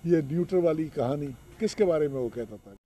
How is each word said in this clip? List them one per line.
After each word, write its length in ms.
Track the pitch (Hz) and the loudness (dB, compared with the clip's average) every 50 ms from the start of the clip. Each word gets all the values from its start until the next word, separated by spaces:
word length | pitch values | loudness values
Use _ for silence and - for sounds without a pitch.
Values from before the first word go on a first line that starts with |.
| - 165 | 4 4
ये 100 | 175 160 | 2 4
neutral 380 | 147 135 151 175 175 170 190 180 | 2 0 -2 -2 -2 2 2 2
वाली 280 | 170 170 156 160 160 151 | 2 2 2 0 -4 -4
कहानी 460 | - 151 123 123 139 147 147 139 127 - - - - - | -2 -2 -2 -2 -2 -2 -4 -8 -10 -14 -18 -20 -8 -4
किसके 240 | 220 208 - - 214 | -4 -4 0 2 2
बारे 240 | 180 165 156 151 143 | 2 4 2 2 0
में 60 | 135 | 0
वो 140 | 135 123 117 | -2 -4 -4
कहता 280 | 107 120 113 104 110 | -4 -6 -10 -10 -12
था? 200 | 101 _ - 101 - _ | -18 _ -20 -20 -20 _